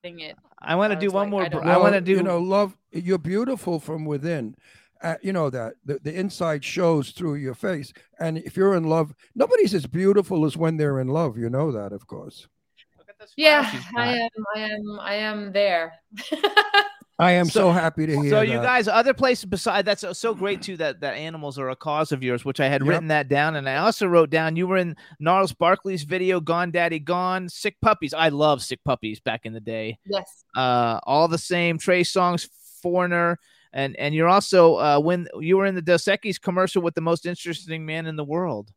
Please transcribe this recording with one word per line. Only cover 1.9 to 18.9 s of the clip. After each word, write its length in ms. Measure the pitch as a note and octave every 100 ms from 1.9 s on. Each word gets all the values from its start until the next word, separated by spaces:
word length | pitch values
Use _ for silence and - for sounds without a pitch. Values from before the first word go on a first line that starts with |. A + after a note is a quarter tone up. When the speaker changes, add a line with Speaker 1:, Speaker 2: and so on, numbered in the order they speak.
| G3+
Speaker 2:
do 100 | F3+
Speaker 3:
you 100 | F#3+
know, 160 | F3+ F3
love, 380 | F3+ G3 G3+ - _
you're 240 | F3+ F3 F#3
beautiful 600 | D3+ G3 B3 B3+ - E3
from 260 | - D#3+ D#3
within. 500 | D3 D3+ D#3+ A2 - _ _ _ _
Uh, 120 | E3+ E3
you 100 | F#3+
know 160 | F#3+ D3
that. 240 | B2+ A2+ -
The, 140 | - C#3+
the 100 | D3
inside 500 | E3 F#3+ - E3+ D3+
shows 460 | C3+ - F3 D#3+ C3+
through 240 | - E3+
your 220 | D3 C3+ B2
face. 360 | G#3 E3+ C3 - _ _
And 180 | E3 D#3+
if 180 | - -
you're 200 | F#3+ F#3+
in 80 |
love, 320 | D#3+ D#3+ D3+ - _
nobody's 400 | - - B4 D#4
as 140 | F#3+ C3
beautiful 580 | E3+ F#3+ G3+ F#3+ F3+ D3+
as 100 | D#3+
when 220 | D#3+ D#3+
they're 220 | D3 C3+
in 80 | B2+
love. 320 | D3+ D#3+ A2+
You 100 | A#2
know 220 | B2+ D#3
that, 200 | A#2 G2+
of 140 | G2+ _
course. 420 | - - - - _ _ _ _ _
Speaker 2:
Look 100 | _
at 80 | -
the 80 | G#3
smile 80 | -
Speaker 1:
Yeah, 360 | D4+ D4 A#3+
Speaker 2:
she's 100 | G#3 - A#3+
Speaker 1:
I 80 | A#3+
Speaker 2:
got. 120 | B3
Speaker 1:
am, 100 | A#3 - G#3 G#3+
I 40 |
am, 400 | G#3+ G#3+ G#3 G#3
I 120 | - G#3
am 360 | G#3+ G#3+ G3+
there. 400 | F#3+ G3+ E3+ E3 - _ G#3 -
<laughs> 80 | D#4 G4+ G#4 G#4 G4+ G4+ - _ -
Speaker 3:
I 140 | F3+
am 120 | F3+ E3+
Speaker 2:
So, 160 | G#3+
Speaker 3:
so 100 | F#3+
happy 340 | F3 E3 D#3+ D#3
to 80 | D3
hear 100 | D3
Speaker 2:
so 120 | G#3+
you 120 | A3 A#3
Speaker 3:
that. 60 |
Speaker 2:
guys, 240 | B3 B3
other 260 | G#3+